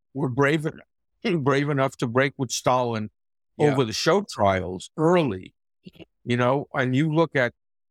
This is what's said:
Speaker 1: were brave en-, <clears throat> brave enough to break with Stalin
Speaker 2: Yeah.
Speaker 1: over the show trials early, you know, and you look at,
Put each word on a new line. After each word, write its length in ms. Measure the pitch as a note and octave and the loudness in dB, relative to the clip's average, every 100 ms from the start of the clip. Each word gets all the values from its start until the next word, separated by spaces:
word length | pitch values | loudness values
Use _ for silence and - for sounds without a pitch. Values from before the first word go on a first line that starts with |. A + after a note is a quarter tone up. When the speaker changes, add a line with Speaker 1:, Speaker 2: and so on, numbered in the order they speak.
| _ | _
Speaker 1:
were 160 | C3+ C3+ | -6 -4
brave 360 | B2 C#3 D#3+ D3+ | 0 2 2 -2
en-, 800 | - - _ _ _ A#3 F3 | -10 -20 _ _ _ -4 0
<clears throat> 0 | |
brave 260 | C#3 C#3 C#3+ | 2 2 2
enough 280 | C#3 C3+ - | 0 0 -2
to 100 | B2+ | -2
break 260 | A#2+ C#3 - | 0 0 -2
with 140 | B2+ | -6
Stalin 580 | - - B2+ B2 A2 G#2+ _ _ _ _ - | -4 0 0 0 -4 -8 _ _ _ _ -2
Speaker 2:
Yeah. 140 | D3 | 0
Speaker 1:
over 120 | C3+ | 2
the 100 | A2+ | -2
show 300 | - E3 F#3+ - | -2 0 0 0
trials 600 | - G2+ F#2+ F2 F#2+ - - | 0 2 2 -2 -8 -10 -2
early, 560 | D#3+ F3+ C#3+ F#2 F2 _ _ _ - - - _ | 2 4 2 -2 -10 _ _ _ -20 -20 -20 _
you 140 | - A#2+ | -4 0
know, 300 | B2 C#3 - | 2 0 -2
and 220 | D3 B2+ B2+ | -4 0 0
you 180 | D#3 | 0
look 220 | D3+ E3 C#3 | 0 0 0
at, 180 | A#2+ - _ _ _ | -2 -4 _ _ _